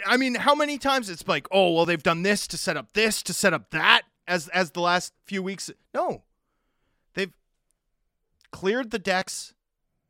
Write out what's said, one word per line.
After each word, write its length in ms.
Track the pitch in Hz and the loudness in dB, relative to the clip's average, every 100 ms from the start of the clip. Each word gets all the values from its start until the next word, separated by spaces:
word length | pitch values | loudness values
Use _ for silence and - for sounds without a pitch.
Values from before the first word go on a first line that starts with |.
| 202 | 2
I 120 | 247 | 2
mean, 180 | 262 233 | 2 2
how 180 | 214 | 2
many 240 | 294 294 285 | 4 2 -2
times 320 | 277 262 202 | 0 0 -2
it's 180 | 165 - | -8 -4
like, 200 | 151 - | -4 2
"Oh, 200 | 196 180 | 4 4
well, 120 | 165 170 | 4 2
they've 180 | 170 | 2
done 180 | 180 165 | 0 2
this 240 | 190 208 - | 0 0 -2
to 100 | 170 | -6
set 200 | - 151 | -4 -4
up 160 | - | -4
this, 300 | 208 220 - | 0 0 0
to 100 | - | -4
set 200 | - 196 | 0 2
up 180 | 156 - | 2 -2
that," 320 | 160 185 233 - _ - | 0 4 4 0 _ -4
as, 200 | 180 175 | -4 -2
as 220 | 175 170 | -2 -2
the 100 | 175 | 0
last 320 | 175 175 - - - | 0 0 -2 -12 -8
few 160 | 196 | -6
weeks. 300 | 190 190 - - _ | -6 -8 -12 -16 _
No. 300 | 277 349 123 _ _ _ _ _ _ _ _ _ - | -4 -4 -6 _ _ _ _ _ _ _ _ _ -8
They've 180 | 190 - _ _ _ _ _ _ _ _ _ _ _ | -8 -10 _ _ _ _ _ _ _ _ _ _ _
cleared 400 | - 190 247 226 | -4 -2 -2 -2
the 80 | 220 | -4
decks 540 | 190 185 - - - _ _ _ _ _ _ | -2 -2 -2 -10 -14 _ _ _ _ _ _